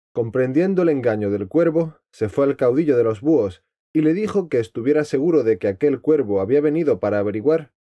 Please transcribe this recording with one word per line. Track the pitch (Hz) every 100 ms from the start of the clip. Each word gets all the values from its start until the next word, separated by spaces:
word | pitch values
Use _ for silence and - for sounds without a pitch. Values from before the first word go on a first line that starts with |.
| _
comprendiendo | - 113 127 127 139 190 185
el | 170
engaño | 139 120 107 101
del | 101 98
cuervo, | 160 165 160 160 - _
se | - 104
fue | 139
al | 139 135
caudillo | 123 131 151 120
de |
los | 113 104
búhos | 143 151 101 - _ _ _
y | 160
le | 156
dijo | 175 214 196 170
que | 123
estuviera | 113 120 123 151
seguro | 147 139 165 156
de | 113 107
que | 104
aquel | 98 147 131
cuervo | - 151 107 98
había | 98 143
venido | 151 156 147 104
para | 104 101
averiguar | 101 107 131 160 143 _